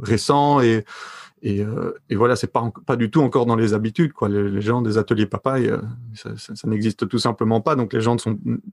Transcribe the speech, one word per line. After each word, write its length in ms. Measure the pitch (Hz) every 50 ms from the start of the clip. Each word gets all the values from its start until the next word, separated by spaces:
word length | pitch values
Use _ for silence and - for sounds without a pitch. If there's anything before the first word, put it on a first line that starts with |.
récent 600 | 127 101 110 104 - - 143 143 143 147 143 139
et, 220 | 127 117 113 110 104 - - - - - - - - - _ _
et, 200 | - 113 101 98
euh, 320 | 104 107 113 123 - 87 87 - _ -
et 80 | - 98
voilà, 180 | 113 120 123
c'est 160 | 117 - -
pas 80 | - 123
en-, 120 | 117 113
pas 260 | - - - - 131 120
du 120 | 117 104
tout 120 | - 156
encore 240 | 147 123 - 139 120
dans 100 | 120 117
les 180 | 113 113 110 107
habitudes, 380 | 107 107 113 110 - 170 147
quoi. 160 | - - 117 104
Les, 220 | 101 101 101 101
les 120 | 98 98
gens 200 | 104 107 120 123
des 160 | 120 110 104 110
ateliers 280 | 104 - 120 107 107
papa, 320 | 98 - 98 - 135 135 131
euh, 200 | 120 113 113 - 107 110 120 120 120 117 110
ça, 180 | 107 - 117 110
ça, 180 | 107 - - 110
ça 140 | - - 110
n'existe 400 | 110 107 107 113 101 - 120 95
tout 100 | - 117
simplement 440 | - 123 110 - 113 110 113 113
pas. 160 | 107 165 151 131
Donc 160 | 120 104 -
les 80 | 120
gens 140 | 110 117 120
ne 40 | 117
sont, 180 | - 110 110 104 - 120 117 - - -